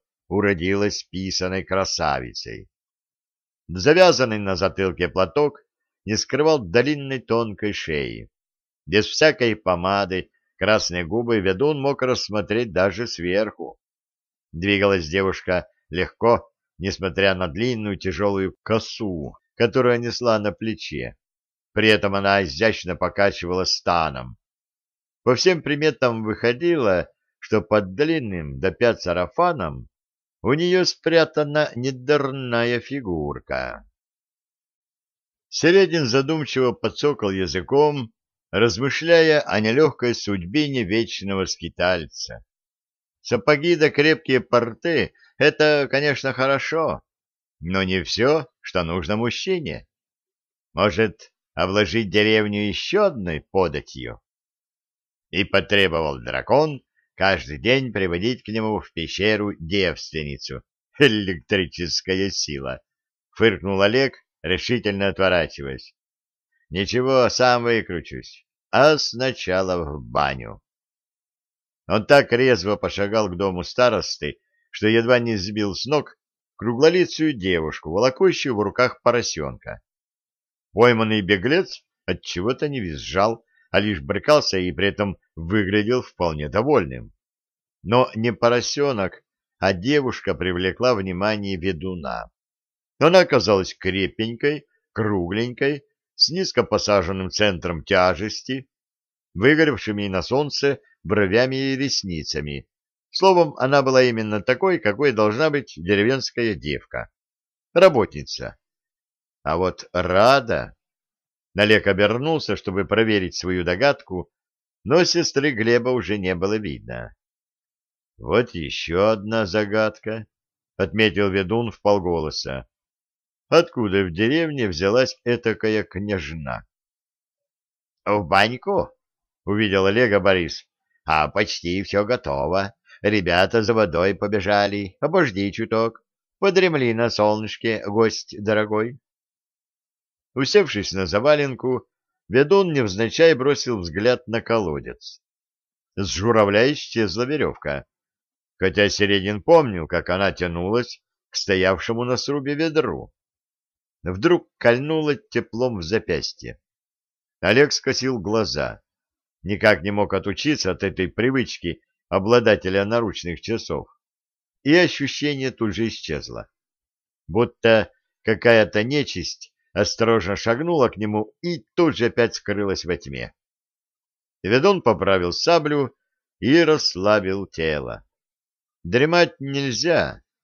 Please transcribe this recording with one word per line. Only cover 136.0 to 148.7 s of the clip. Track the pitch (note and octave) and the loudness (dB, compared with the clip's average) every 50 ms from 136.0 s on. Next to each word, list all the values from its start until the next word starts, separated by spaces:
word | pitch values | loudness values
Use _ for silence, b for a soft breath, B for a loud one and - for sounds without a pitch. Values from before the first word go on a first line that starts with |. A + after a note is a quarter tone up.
| _ _ _ _ _ _ _ - | _ _ _ _ _ _ _ -2
Подремли | - G3 F3+ F#3+ F3+ F3+ D#3+ C#3+ C3 A#2 A2+ | 0 2 2 4 2 2 2 2 0 0 0
на | A2+ A#2 A#2 | 0 0 -2
солнышке, | - - G#2 G#2+ G#2+ G#2+ A2 G#2 - - - A#2 A2 G#2+ - | 0 2 2 2 2 0 -2 -8 -8 -6 -4 -4 -4 -4 -4
гость | G2+ G#2 A2 A2+ A2 A2 - - - - - G#2 | -4 0 2 2 2 0 -4 -12 -14 -12 -8 -2
дорогой». | G2+ G#2+ G#2 G#2+ G#2 G#2+ G#2+ A2 A#2+ B2 - _ _ _ _ _ _ _ _ _ _ _ _ _ _ _ _ _ _ _ _ _ _ _ _ _ _ - B2+ | 0 0 0 0 0 -2 -4 -4 -4 -8 -14 _ _ _ _ _ _ _ _ _ _ _ _ _ _ _ _ _ _ _ _ _ _ _ _ _ _ -4 -4
Усевшись | C3+ C3 - G#3 F#3+ C#3+ - G2+ F#2 - E2+ | -2 4 4 4 4 2 -2 -6 -6 -4 -4
на | F#2+ F#2+ E2+ | -4 -4 -2
заваленку, | D#2 G2+ A#2+ D3 D3+ D3 C#3+ C#3 B2+ - - B2+ B2+ A#2 - _ _ _ _ _ _ _ _ - | 0 0 2 2 2 2 2 -4 -4 -6 -4 -4 -4 -4 -6 _ _ _ _ _ _ _ _ 0
ведун | F2 B2 D3 D3 F#3+ G3 G3 F3 | 2 4 4 6 6 4 4 2
невзначай | D#3 C#3 B2 G#2 F#2 G2 A2+ A2 - - E3 E3 D#3 | 2 0 0 0 0 -2 -2 -2 2 4 6 6 6
бросил | A#2+ C3 C#3+ C#3+ C3+ - B2+ A#2+ G2+ | 4 2 0 0 0 -2 -4 -4 -4
взгляд | F2 E2+ D2 F#2+ G#2+ A#2+ B2 A#2+ - - | -4 -6 -4 0 2 2 0 0 -2 -6
на | G#2+ A2+ | -6 -6
колодец. | G2 - A#2 A2+ G#2 E2+ D2+ C#2+ - A#1+ A#1 - - - - - _ _ _ _ _ _ _ _ _ _ _ _ _ _ - | -2 0 0 0 0 -2 -4 -6 -8 -10 -16 -16 -18 -20 -20 -20 _ _ _ _ _ _ _ _ _ _ _ _ _ _ -8
С | - G2 F#2+ | -6 -6 -6
журавля | - F2 G2 A#2 A#2 A2 G#2+ G2+ G2+ G#2 A#2+ C#3 | -4 -2 0 2 4 4 4 6 6 4 4 4
исчезла | D3+ C#3 - - - A2+ A2 G2 D#2+ G#2+ B2 | 2 -2 -6 -6 -2 0 0 0 0 -2 -4
веревка, | B2+ D3+ D3+ A#2 E2 - - - D2 C#2+ C#2 C2+ _ _ _ _ _ _ _ _ _ _ _ _ _ _ - | -2 -2 -2 -2 -2 -4 -6 -6 -6 -6 -6 -8 _ _ _ _ _ _ _ _ _ _ _ _ _ _ -2
хотя | F#2 F#2+ | -2 0